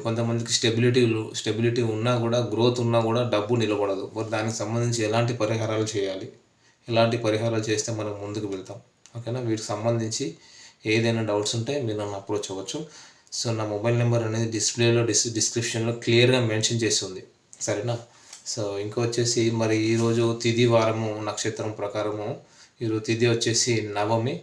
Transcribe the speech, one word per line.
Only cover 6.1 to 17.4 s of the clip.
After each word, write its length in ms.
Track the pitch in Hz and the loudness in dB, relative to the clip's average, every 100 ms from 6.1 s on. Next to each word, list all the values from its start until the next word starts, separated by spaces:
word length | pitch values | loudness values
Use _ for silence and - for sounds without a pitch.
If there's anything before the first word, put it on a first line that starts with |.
| 95 110 - _ _ _ _ - | -4 -10 -16 _ _ _ _ -2
ఎలాంటి 260 | 113 117 113 107 | 2 4 2 0
పరిహారాలు 400 | 107 117 110 110 | 0 0 -2 0
చేస్తే 220 | 104 - 107 | -2 -2 -4
మనం 140 | 104 101 | -6 -6
ముందుకు 260 | 101 104 98 | -8 -6 -6
వెళ్తాం, 260 | 95 92 101 - _ - 117 | -8 -10 -16 -18 _ -16 -12
ఓకేనా? 240 | 127 127 120 | -6 -4 -2
వీటికి 200 | 110 - | -2 -2
సంబంధించి 540 | 104 113 117 110 - 165 - - - - _ 110 113 | -2 0 0 -2 -4 -6 -8 -20 -20 -20 _ 0 2
ఏదైనా 280 | 113 113 107 | 2 0 0
డౌట్స్ 260 | 104 104 117 | 0 0 -2
ఉంటే 140 | 120 143 113 | -2 -4 -4
మీరు 120 | 104 | -4
నన్ను 160 | 104 98 | -6 -8
అప్రోచ్ 280 | - 104 - | -4 -4 -4
అవ్వచ్చు. 280 | 95 95 - - - - - _ - | -8 -8 -8 -10 -16 -20 -20 _ -6
So 180 | 120 110 | -2 -2
నా 20 | 107 104 | -2 -2
మొబైల్ 220 | 117 120 | 0 2
నెంబర్ 220 | 120 117 110 | 2 2 0
అనేది 220 | 113 113 107 | -2 -2 0
డిస్ప్లేలో 440 | - 120 117 117 117 | -2 2 4 4 4
డిస్-, 200 | 101 120 107 | 2 0 -2
డిస్క్రిప్షన్లో 560 | - 120 117 113 117 117 | -2 -2 -2 -2 -2 -2
క్లియర్గా 380 | - 117 123 127 113 | 4 6 6 6 2
మెన్షన్ 320 | 107 - 117 | 0 0 2
చేసి 180 | 107 - 95 | 2 0 -2
ఉంది, 160 | 92 - _ | -10 -16 _